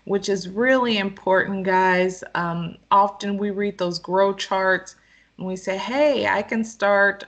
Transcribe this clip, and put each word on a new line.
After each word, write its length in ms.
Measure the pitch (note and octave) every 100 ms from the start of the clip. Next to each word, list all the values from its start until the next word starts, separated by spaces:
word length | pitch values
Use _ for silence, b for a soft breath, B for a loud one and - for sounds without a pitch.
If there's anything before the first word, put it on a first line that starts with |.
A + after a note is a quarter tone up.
| -
which 220 | G3 G3
is 220 | G3 F3+
really 480 | G3 B3+ C4 A#3+ G#3
important, 680 | G3 G3 - F#3 F#3+ G3
guys. 600 | F#3+ F#3 F#3 F3+ F#3 F#3 - E3+
Um, 420 | E3+ E3+ E3+ - _
often 460 | G3 G3+ G3+ G3+ G3+
we 140 | G#3
read 260 | G3 G#3 G3
those 220 | F3 E3+
grow 340 | - F#3 G3
charts 600 | G3 - F#3+ F#3+ F3+ - b b b b -
and 100 | F#3
we 80 | F#3
say, 220 | F#3+ F#3+
"Hey, 500 | - C4+ D4+ A#3+ G3+
I 140 | F#3+
can 220 | G#3 A3+
start, 600 | A3 - G3+ G3+ G3+ G3